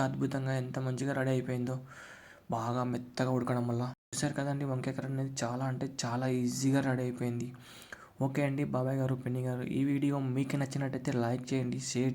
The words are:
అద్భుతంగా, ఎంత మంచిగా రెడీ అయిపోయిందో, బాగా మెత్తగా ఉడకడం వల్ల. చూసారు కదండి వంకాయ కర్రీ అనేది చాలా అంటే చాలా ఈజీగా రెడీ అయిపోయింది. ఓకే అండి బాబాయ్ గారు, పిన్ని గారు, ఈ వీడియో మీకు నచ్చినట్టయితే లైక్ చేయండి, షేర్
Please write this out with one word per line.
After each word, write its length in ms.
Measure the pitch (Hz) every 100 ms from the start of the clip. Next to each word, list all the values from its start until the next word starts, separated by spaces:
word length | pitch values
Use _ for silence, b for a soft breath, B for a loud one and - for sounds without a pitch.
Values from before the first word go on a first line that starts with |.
| 135
అద్భుతంగా, 440 | 131 135 135 131 135
ఎంత 160 | 127 131 131
మంచిగా 260 | 127 135 139
రెడీ 120 | 131 131
అయిపోయిందో, 420 | 123 127 123 131 - B B B B B - 117
బాగా 280 | 113 123 123
మెత్తగా 400 | 123 123 - 127 127
ఉడకడం 280 | 123 123 120
వల్ల. 140 | 120 123 131 _
చూసారు 220 | - 147 143
కదండి 240 | 139 143 139
వంకాయ 220 | 131 131 135
కర్రీ 140 | 131
అనేది 200 | 135 135 135
చాలా 220 | 117 123 135
అంటే 160 | 127 135 -
చాలా 240 | 123 120 131 127
ఈజీగా 400 | 123 127 135 139 135
రెడీ 140 | 127 127
అయిపోయింది. 400 | 123 123 120 123 - B B B B B -
ఓకే 180 | 135 139 143
అండి 180 | 139 143
బాబాయ్ 240 | 131 127 135
గారు, 140 | 131 131
పిన్ని 180 | 127 127 127
గారు, 180 | 123 - 135
ఈ 20 | 139
వీడియో 280 | 139 143 143 135 127
మీకు 200 | 135 139
నచ్చినట్టయితే 520 | 135 139 139 131 123 127
లైక్ 200 | 117 127 127
చేయండి, 280 | 135 123 127 -
షేర్ 260 | 123 131